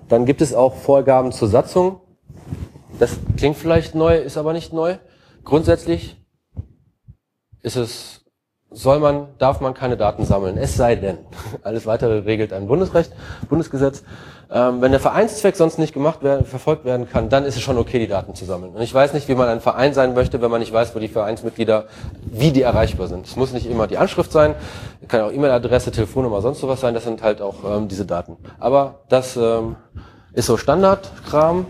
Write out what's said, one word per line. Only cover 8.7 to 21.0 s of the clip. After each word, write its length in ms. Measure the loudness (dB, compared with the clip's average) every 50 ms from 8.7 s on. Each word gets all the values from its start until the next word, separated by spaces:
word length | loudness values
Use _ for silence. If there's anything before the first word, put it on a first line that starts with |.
| -16 -4 0 2 2 4
man, 300 | 4 2 2 0 -4 -10 -6 0
darf 240 | 0 0 2 0
man 120 | -2 -6 -4
keine 240 | -4 -4 -4 -2 0
Daten 280 | 0 0 0 0 0
sammeln, 320 | 0 0 0 0 -2 -4 -4
es 180 | -4 -4 -2
sei 200 | 0 2 2 2
denn, 220 | 0 -2 -4 -6 -6 -10 -18 -18 -16
<laughs> 220 | -14 -14 -14 -12 -8
alles 220 | -8 -8 -6 -4
weitere 340 | -2 -2 0 0 0 0 0
regelt 340 | 0 -2 -2 -2 -2 -4 -6
ein 140 | -6 -4 -2
Bundesrecht, 440 | 0 0 0 2 2 0 0 0 -4 -16 -18 -18 -16 -14 -6 -2
Bundesgesetz. 540 | -2 -2 -2 -2 -2 0 0 0 0 -2 -10 -18 -20 -20 -20 -20 -20 -20 -12 -4
Ähm, 300 | 0 2 2 2 2 2
wenn 100 | 4 4
der 80 | 4 4
Vereinszweck 560 | 4 2 2 2 2 2 0 0 0 2 2
sonst 240 | 4 2 2 2 0
nicht 140 | -4 -4 -2
gemacht 280 | -2 0 0 0 0
werden, 240 | 0 0 2 0 0
verfolgt 400 | -2 -6 -6 -2 -2 -2 -2 -2
werden 240 | -2 -2 -2 -2 -2
kann, 200 | -2 -2 0 2
dann 160 | 2 2 2
ist 100 | 0 -2
es 60 | -4
schon 160 | -2 0 0 0
okay, 200 | 0 0 0 -2
die 100 | 0 0
Daten 280 | -2 -4 -4 -6 -10
zu 100 | -12 -10
sammeln. 300 | -8 -8 -8 -8 -10 -8
Und 60 | -6
ich 120 | -6 0 2
weiß 200 | 4 4 4 2
nicht, 140 | 0 -2 0
wie 60 | 0
man 140 | 2 2 2
ein 140 | 0 0
Verein 320 | 0 0 0 2 2 2 4
sein 200 | 4 2 2 2
möchte, 280 | 2 0 0 0 0
wenn 100 | 0 0
man 80 | 0 0
nicht 140 | -2 0 0
weiß, 200 | 0 0 0 -2
wo 60 |
die 80 | -6